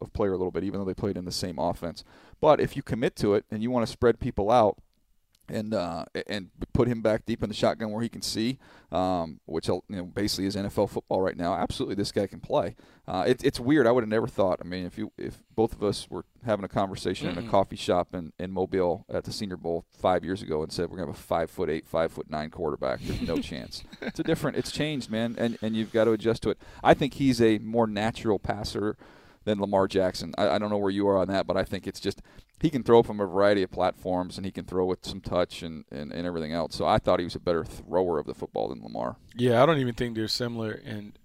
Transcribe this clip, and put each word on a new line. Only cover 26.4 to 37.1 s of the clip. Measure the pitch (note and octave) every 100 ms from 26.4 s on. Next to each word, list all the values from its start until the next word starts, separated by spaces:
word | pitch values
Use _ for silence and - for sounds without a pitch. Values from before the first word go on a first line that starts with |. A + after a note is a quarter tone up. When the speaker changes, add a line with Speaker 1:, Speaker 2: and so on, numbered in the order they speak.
Speaker 1:
to | A2
it. | - - -
I | B2+
think | - C3+
he's | - C#3 A#2
a | A2+ G#2+
more | G#2+ A#2 A2
natural | G#2 A2 - A2+ F#2+
passer | - G#2 A2 - G#2 - - - - _
than | - G#2
Lamar | G2+ G2 F#2+
Jackson. | F#2+ F#2 - E2+ -
I, | G2+
I | G2+
don't | G#2
know | G#2
where | G2
you | G2 G2+
are | G2
on | F2+
that, | F#2+ -
but | F#2
I |
think | F#2 F#2+ G2
it's | -
just | G2 - - - - -
he | D#3+
can | C#3
throw | A2 A#2
from | A#2 G#2
a | F#2+
variety | F#2 G2+ G2+
of | F2+
platforms, | F2+ F2+ - F#2 F2+ F2+ -
and |
he | F#2+
can | F2 D#2
throw | F2+
with | F#2 F2+ -
some | G2
touch | - F2+ F2 -
and, | E2+ D#2+ -
and, | C#2 D2
and | D#2+ F2
everything | E2+ D#2
else. | E2 D2
So | - D#2+
I | G#2+
thought | -